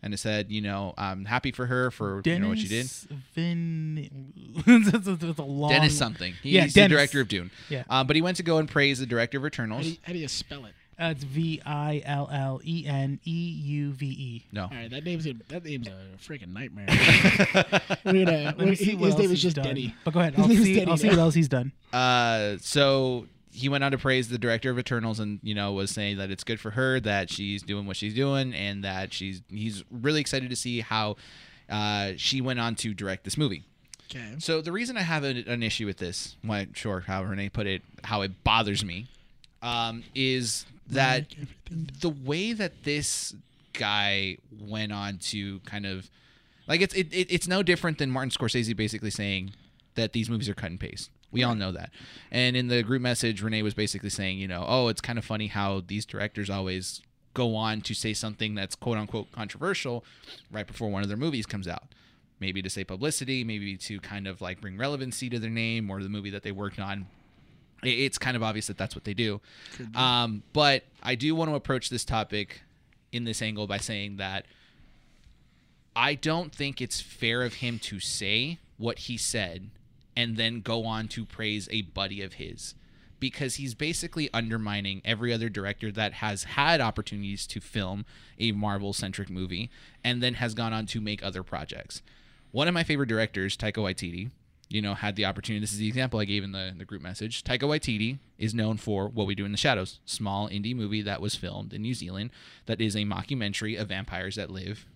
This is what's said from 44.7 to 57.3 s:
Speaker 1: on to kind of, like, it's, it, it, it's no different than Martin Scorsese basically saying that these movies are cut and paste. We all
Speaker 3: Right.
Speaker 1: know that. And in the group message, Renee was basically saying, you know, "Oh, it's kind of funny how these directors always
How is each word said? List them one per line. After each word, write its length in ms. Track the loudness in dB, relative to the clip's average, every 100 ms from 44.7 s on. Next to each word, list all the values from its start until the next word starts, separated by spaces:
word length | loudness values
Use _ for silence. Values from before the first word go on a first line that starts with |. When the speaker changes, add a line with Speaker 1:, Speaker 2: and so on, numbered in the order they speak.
| -6 -4
Speaker 1:
on 260 | -4 -4 -6
to 400 | -6 -4 -4 -6
kind 240 | -10 -8
of, 240 | -6 -8 -10 _ _ _ _ _ -2
like, 140 | 0
it's, 140 | 2
it, 140 | 0 0
it, 180 | 0 0
it's 160 | 0 2
no 140 | 0
different 360 | 4 2 2 0
than 120 | 0
Martin 200 | 0 -2
Scorsese 440 | -2 0 2 0 0
basically 340 | 0 -2 -4
saying 400 | -2 -2 -2 -4 -12 -20 _ _ -2
that 160 | 0
these 160 | 0 0
movies 180 | 0 -2
are 60 |
cut 160 | -4 -6
and 80 | -6
paste. 300 | -10 -10 -14 -18 _
We 120 | 0
all 80 | 2
Speaker 3:
Right. 80 | 2
Speaker 1:
know 140 | -2
that. 180 | -4 -10 -16 -20 -20 -6
And 260 | 2 2 2
in 120 | 2
the 140 | 2
group 200 | 2 0
message, 400 | 0 0 0 0
Renee 180 | -2 0
was 120 | 0
basically 340 | 0 -2 -2 -6
saying, 300 | -4 -4 -4
you 100 | -4
know, 160 | -4 0
"Oh, 220 | 2 2
it's 140 | 0
kind 160 | -4 -6
of 80 | -4
funny 220 | -4 -4
how 340 | -2 0 -2 -2
these 200 | -6 -4
directors 420 | -4 -4 -4 -4
always 540 | -2 -2 -2 -6 -10 _ _ _